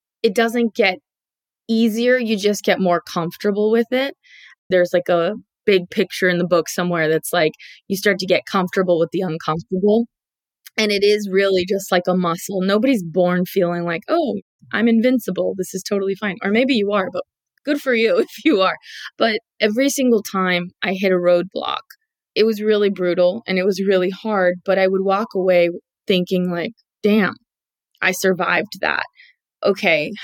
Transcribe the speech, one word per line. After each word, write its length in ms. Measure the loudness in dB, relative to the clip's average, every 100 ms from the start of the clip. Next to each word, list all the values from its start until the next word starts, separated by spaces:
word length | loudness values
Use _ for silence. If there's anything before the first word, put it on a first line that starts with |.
| _ _
It 120 | -2
doesn't 420 | 0 0 0 -2 0
get 240 | 0 -2 _ _ _ _ _ _ -4
easier. 500 | 0 2 2 2 2
You 200 | 0 0
just 260 | 0 0
get 160 | 0 0
more 220 | 2 0
comfortable 680 | -2 -6 -6 -4 -4 0 2
with 180 | 2 0
it. 240 | -2 -4 -8 _ -20 -20 _ -2
There's, 220 | 0 2
like, 160 | 0 0
a 240 | 0 0 -4 -12 _ 0
big 240 | 0 0
picture 400 | -4 -4 0 0
in 80 | 0
the 100 | 0
book 220 | 0 0
somewhere 400 | -4 -2 0 0
that's 220 | 0 0
like, 220 | 0 0 -2 -20 -16 -8
you 80 | -2
start 240 | 0 0
to 60 | 0
get 200 | -2 0
comfortable 540 | -2 -2 0 2 2
with 100 | 0
the 100 | -2
uncomfortable. 840 | -4 -6 -4 -6 -4 -2 2 2 0 _ _ _ _ _ -12 -2
And 140 | 0
it 120 | 2
is 260 | 2 2 0
really 340 | 2 2 2 0
just 240 | -4 0
like 120 | -2 2
a 100 | 0
muscle. 440 | 0 -4 -6 -4
Nobody's 420 | 0 2 2 0
born 420 | -2 0 2 2 -2
feeling 380 | 0 0 -2
like, 180 | -4 -6 -2
"Oh, 320 | -2 -2 -4 -10 _ -8
I'm 160 | -2 2
invincible. 640 | 4 2 0 -2 -4 -4 -4
This 160 | -6
is 100 | -8
totally 320 | -4 -4 -2 -4
fine." 220 | -6 -4
Or 100 | 0
maybe 220 | 2 2
you 180 | 2 0
are, 180 | 0 -2
but 120 | -6 -10 _ _ _
good 160 | -4 -4
for 140 | 0
you 240 | 2 2 2
<laughs> 20 |
if 240 | -2 -2
you 180 | 0 2
are. 140 | 2 -2 -10 -18 -12 -2
But 220 | 0 0 _ -2
every 300 | -2 2 0
single 340 | 2 2 2
time 480 | 0 -2 0 0 -2 -8
I 120 | -6
hit 180 | -2 0
a 40 | 2
roadblock, 680 | 2 2 0 -6 -6 -6 -8 -20 _ _ _ 0
it 100 | 0
was 160 | 0
really 280 | 0 2 2
brutal 540 | 0 0 2 2 0 -4
and 120 | -2
it 60 | 0
was 160 | 0 2
really 240 | 2 2
hard. 520 | -4 -4 0 0 0 0
But 140 | 2
I 80 | 2
would 160 | 2
walk 320 | 0 0 -2 -2
away 340 | 2 4 4 0 _ _ -2
thinking, 420 | 0 0 0 -2
like, 240 | -4 -6 -10 _ _
"Damn, 320 | 2 2 2 -2 _ _ _ _ _ -2
I 100 | 0
survived 720 | 2 0 0 0 -2 -4 -6
that. 240 | -4 -4 -6 _ -20 _ _ -4
Okay, 480 | -2 0 0 0 -2 -8